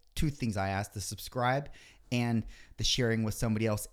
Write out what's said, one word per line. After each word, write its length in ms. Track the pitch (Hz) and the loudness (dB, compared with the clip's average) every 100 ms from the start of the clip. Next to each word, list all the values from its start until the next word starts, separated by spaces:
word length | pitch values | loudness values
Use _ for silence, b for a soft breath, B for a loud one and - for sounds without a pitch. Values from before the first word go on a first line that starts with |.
| - | -8
two 160 | - 156 | 0 0
things 260 | 143 117 101 | 0 -2 0
I 140 | 95 | 2
ask, 240 | 95 101 | 0 -2
the 80 | 104 | -6
subscribe 680 | - 85 - 123 123 139 147 B B B - | -8 -8 -8 -2 0 0 -2 B B B -4
and 340 | 123 120 113 B B B - | 0 2 2 B B B -2
the 80 | |
sharing 380 | 113 - 117 113 | 0 2 2 2
with 120 | 110 | 0
somebody 320 | - 117 107 110 | 0 0 2 2
else, 200 | 107 - | 0 -2